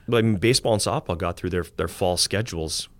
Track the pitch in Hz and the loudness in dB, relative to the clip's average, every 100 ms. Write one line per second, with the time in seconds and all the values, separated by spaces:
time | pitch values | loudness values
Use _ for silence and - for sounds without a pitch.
0 | - 117 113 101 113 135 127 107 101 127 | 0 2 4 4 2 2 2 2 2 -2
1 | - 85 87 90 90 90 85 - 85 - | -2 -2 -2 -2 -4 -4 -4 -4 -6 0
2 | 92 87 - 98 117 82 80 - - | 0 2 0 0 -2 -4 -4 -6 -8